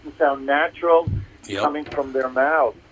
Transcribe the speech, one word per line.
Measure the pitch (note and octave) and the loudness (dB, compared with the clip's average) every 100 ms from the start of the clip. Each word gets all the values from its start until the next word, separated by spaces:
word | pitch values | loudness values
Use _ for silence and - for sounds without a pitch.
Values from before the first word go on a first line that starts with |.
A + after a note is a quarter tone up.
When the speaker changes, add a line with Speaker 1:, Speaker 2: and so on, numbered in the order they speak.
Speaker 1:
to | D#3 D3+ | -12 0
sound | D3+ C3+ C3+ | 0 0 0
natural | C#3+ E3 - E3+ E3 - - G2 - - | 0 0 -2 4 4 4 -2 -6 -14 -8
Speaker 2:
Yep. | G2 | -2
Speaker 1:
coming | D3 D3 D3 | -2 -2 -6
from | C#3+ C3+ | -6 -4
their | C3 C3 | -2 -2
mouth. | C3 C#3 D#3+ A#2+ - - | 0 2 2 0 -2 -14